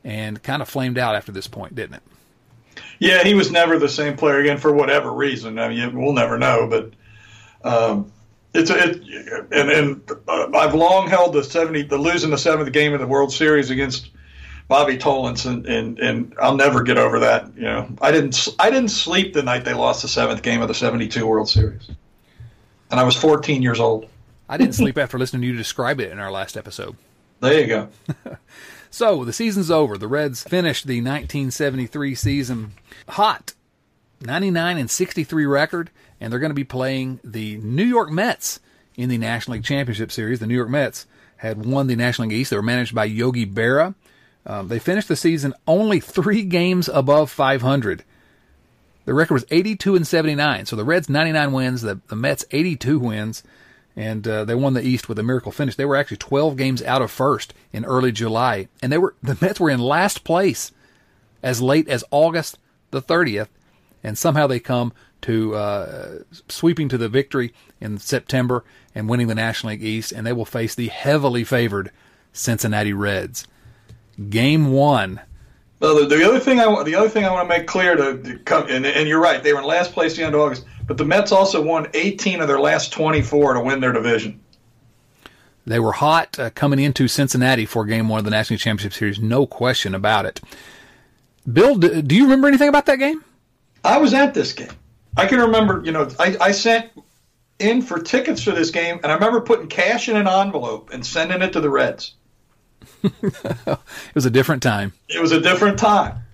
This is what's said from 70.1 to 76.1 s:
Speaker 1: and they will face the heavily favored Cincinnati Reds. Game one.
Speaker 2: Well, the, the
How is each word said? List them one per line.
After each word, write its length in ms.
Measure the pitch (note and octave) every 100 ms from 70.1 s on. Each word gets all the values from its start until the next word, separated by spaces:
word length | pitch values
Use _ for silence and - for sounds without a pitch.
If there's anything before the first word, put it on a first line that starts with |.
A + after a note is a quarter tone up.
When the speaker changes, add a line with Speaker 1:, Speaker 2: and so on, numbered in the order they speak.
Speaker 1:
and 160 | A2+ A2
they 60 |
will 120 | A#2+ G#2+
face 300 | A#2+ A#2 -
the 120 | A#2
heavily 560 | - C#3 D3+ C#3 A#2+
favored 460 | A2 B2+ A#2 G2+ F#2+ _ _ _ _
Cincinnati 600 | - - A2+ A#2 G#2+ G#2
Reds. 540 | G2 G2+ G2 F#2+ B2+ - _ - _ _ - _ - G2+
Game 420 | A2 C3 D#3 D3
one. 500 | C3+ D3 B2+ F#2+ F#2+ - - - _ _ _
Speaker 2:
Well, 160 | D3+ D3+
the, 100 |
the 200 | C#3